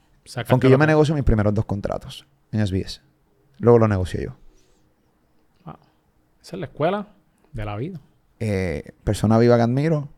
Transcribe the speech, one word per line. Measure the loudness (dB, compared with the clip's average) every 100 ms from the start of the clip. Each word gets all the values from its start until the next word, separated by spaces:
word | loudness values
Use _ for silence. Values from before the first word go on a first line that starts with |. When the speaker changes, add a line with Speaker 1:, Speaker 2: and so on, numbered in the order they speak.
| _ _
Speaker 1:
sacaste | _ -10 0
Speaker 2:
Funky | 2 4
Speaker 1:
lo |
Speaker 2:
Joe | 4
me |
Speaker 1:
que | 4
Speaker 2:
negoció | 4 2
mis | 0
primeros | 0 2 2
dos | 0 -4
contratos | -6 -6 -8 -10 -20 _ _ _
en | -4
S | -2
B | -4
S. | -6 -14 _ _ _ _ _ -2
Luego | 4 4
lo | 4
negocié | 0 -4 -8
yo. | -10 -14 -20 _ _ _ _ _ _ _ _ _ _ _ -20
Speaker 1:
Wow. | -20 _ _ _ _ _ _
Esa | -18 -14
es |
la | -14
escuela | -4 -2 -2 -8 _ _ _ _
de | -10 -10
la | -8
vida. | -10 -12 _ _ _ -10
Speaker 2:
Eh, | -4 -2 -4 -6 -10 _
persona | -6 -2 2 4
viva | 4 4
que |
admiro, | 2 0 -2 -4 -6